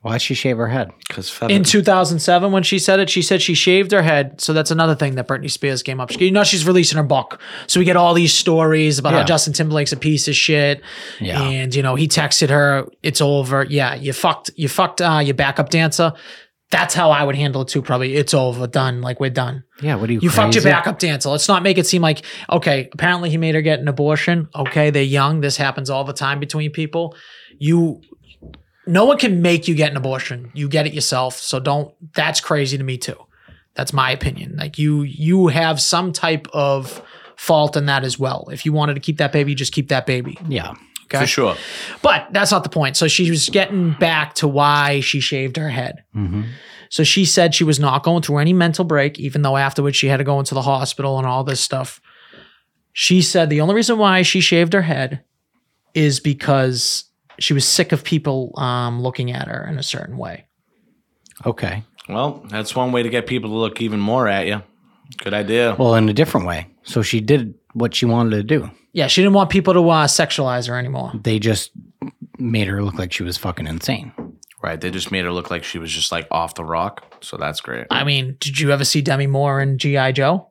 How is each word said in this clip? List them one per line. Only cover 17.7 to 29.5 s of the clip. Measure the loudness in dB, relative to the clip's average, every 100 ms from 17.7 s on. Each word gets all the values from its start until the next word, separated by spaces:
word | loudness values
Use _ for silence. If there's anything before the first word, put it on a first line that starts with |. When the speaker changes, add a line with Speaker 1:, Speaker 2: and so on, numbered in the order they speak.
| -4
Speaker 3:
probably. | -2 -2 0
"It's | -2 2
over, | 2 2 -2 -2
done. | -2 0 -2
Like, | -6 -4
we're | -2
done." | -2 -4 -6 -14 -8
Speaker 1:
Yeah, | -4 -2
what | 0
are |
you, | 0
Speaker 3:
You | 2
fucked | 4 4
your | 4
Speaker 1:
crazy? | 4
Speaker 3:
backup | 4 0 -2
dancer. | -2 -2 -2
Let's | -2 2
not | 2
make | 4 2
it | 2
seem | 4
like, | 2 2 -6 -16 -2
okay, | 0 2 0 -2
apparently | -2 0 0 -2
he | 0
made | 0
her | 2
get | 2 0
an | 0
abortion. | 0 0 0 0 0 -2 -6
Okay, | -2 2 2
they're | 2
young. | 2 2 2 2
This | -2 0
happens | -2 -2 -4
all | -4
the | -4
time | -4 -4 -4
between | -4 -4 -4
people. | -4 -4 -4 -6 -10 -20 -20 -20 -4
You, | 2 4 2 -2 _ -20 _ -20 -20 -20 _ _ 0
no | 4 6
one | 4
can | 2 2
make | 4